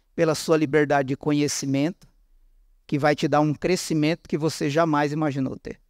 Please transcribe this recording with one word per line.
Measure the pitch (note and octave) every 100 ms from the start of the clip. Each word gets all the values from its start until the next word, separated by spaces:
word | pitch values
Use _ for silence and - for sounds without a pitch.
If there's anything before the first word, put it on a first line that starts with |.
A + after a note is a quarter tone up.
| _ -
pela | D#3+
sua | D3 - D#3+
liberdade | D3 D3+ C#3+ C#3+ C3
de | C#3
conhecimento, | D#3 D3 C#3+ - C#3 C3+ D3 - - _ _ _ _ _ _ _ -
que | D3
vai | D3+ D3+
te | D3+
dar | D3
um | D3+
crescimento | C#3 E3 F3+ - D#3 D3+ E3+ -
que | D#3+
você | D#3 - D#3
jamais | D3 E3 D3 D3
imaginou | D3+ D#3 C3+ C3 -
ter? | - - _